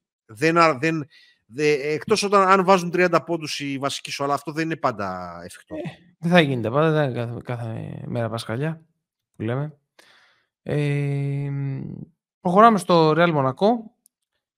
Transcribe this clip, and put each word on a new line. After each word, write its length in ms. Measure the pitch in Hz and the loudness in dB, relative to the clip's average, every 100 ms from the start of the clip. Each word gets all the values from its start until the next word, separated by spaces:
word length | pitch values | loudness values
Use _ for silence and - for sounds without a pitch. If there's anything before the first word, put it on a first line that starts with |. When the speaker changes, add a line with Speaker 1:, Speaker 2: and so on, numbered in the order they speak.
| _ _ _ | _ _ _
Speaker 1:
Δεν, 320 | 107 160 170 | -2 0 4
α, 200 | 165 127 | 4 2
δεν, 280 | 160 160 131 _ _ _ _ | -2 -2 -8 _ _ _ _
δε-, 480 | 120 151 147 147 | -2 0 0 -2
εκτός 300 | 151 - 202 | -4 -2 -2
όταν, 180 | 202 202 | 4 4
αν 240 | 185 196 180 | 6 4 6
βάζουν 260 | 190 170 | 4 2
τριάντα 320 | 175 180 170 | 0 2 2
πόντους 360 | - 170 151 - | 0 -4 -6 -8
οι 180 | 143 135 | -6 -4
βασικοί 340 | 139 - - | -4 -6 -10
σου, 120 | - | -6
αλλά 100 | 139 | -2
αυτό 180 | 139 - | -2 -4
δεν 140 | 151 160 | -6 -6
είναι 100 | 160 | -2
πάντα 640 | 135 104 98 92 87 85 | -4 -4 -6 -8 -10 -14
εφικτό. 320 | 87 - _ - | -16 -18 _ -12
Speaker 2:
Ε, 40 | - - _ _ | -12 -14 _ _
δεν 120 | 165 | 4
θα 80 | 175 | 4
γίνεται 300 | 143 127 107 | 4 0 -2
πάντα, 220 | 135 160 | 0 2
δεν 180 | 156 139 | 2 0
είναι 160 | 120 120 | -2 -6
κάθε, 160 | 117 | -8
κάθε 600 | - 120 113 113 101 - - | -10 -10 -8 -10 -10 -12 -8
μέρα 220 | 120 113 | -4 -4
Πασχαλιά, 560 | 113 - 117 156 160 _ _ _ _ _ - | -6 -6 -6 -6 -6 _ _ _ _ _ -8
που 80 | |
λέμε. 340 | 110 131 151 - _ _ _ _ _ _ _ _ | -4 -4 -6 -12 _ _ _ _ _ _ _ _
Ε, 880 | - 147 147 143 143 143 139 139 143 139 139 135 - - - _ _ _ | -6 -2 -2 -2 -2 -4 -4 -4 -6 -6 -6 -6 -10 -12 -16 _ _ _
προχωράμε 380 | 180 185 233 202 | 0 6 6 6
στο 340 | - 170 156 156 | 4 4 4 4
Real 200 | 175 151 | 2 2
Monaco. 320 | 131 - 202 240 - _ _ _ _ _ _ | 0 2 0 0 -6 _ _ _ _ _ _